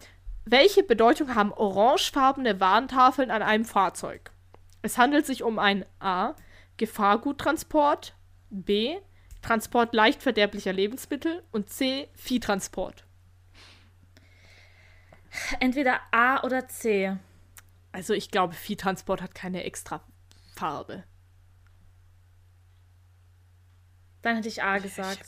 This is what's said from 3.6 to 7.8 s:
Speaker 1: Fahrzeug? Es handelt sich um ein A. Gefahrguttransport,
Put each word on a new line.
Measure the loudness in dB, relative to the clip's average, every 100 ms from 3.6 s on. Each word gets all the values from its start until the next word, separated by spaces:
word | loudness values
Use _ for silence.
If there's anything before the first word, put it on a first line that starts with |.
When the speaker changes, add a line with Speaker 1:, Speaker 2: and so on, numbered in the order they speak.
| 0
Speaker 1:
Fahrzeug? | 0 0 -2 -12 -12 -18 -20 -20 -20 -20 -10
Es | -4 2
handelt | 4 4 0
sich | -2
um | -4 0
ein | 2 0 -4 -8
A. | -4 -2 -2 -6 -18 -20 -16 -8
Gefahrguttransport, | -6 0 2 2 0 -4 -2 -2 0 2